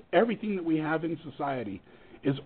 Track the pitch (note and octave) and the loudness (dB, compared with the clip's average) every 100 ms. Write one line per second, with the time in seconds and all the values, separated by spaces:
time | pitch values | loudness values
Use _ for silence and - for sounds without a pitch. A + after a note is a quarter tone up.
0 | - E3+ A#3 G#3 G#3+ F#3+ E3 D#3 D#3 D#3+ | 2 4 4 2 -2 -2 2 0 2 -2
1 | E3 E3 D3 - C#3+ C3 G#2+ G2 - - | -2 -6 -8 -6 -4 -4 -6 -10 -14 -20
2 | - - C#3 C#3 | -20 -4 -2 -2